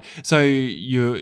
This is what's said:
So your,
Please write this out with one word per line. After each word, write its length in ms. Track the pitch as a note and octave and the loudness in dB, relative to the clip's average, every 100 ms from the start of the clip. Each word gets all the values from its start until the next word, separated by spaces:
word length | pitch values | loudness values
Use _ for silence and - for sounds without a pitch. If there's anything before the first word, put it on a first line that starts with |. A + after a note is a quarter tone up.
| - - | -10 -14
So 180 | - D#3 | 0 2
your, 800 | C#3+ C3+ B2+ D#2 A#2+ B2+ A#2+ A2 | 4 2 -2 -6 -2 0 0 -2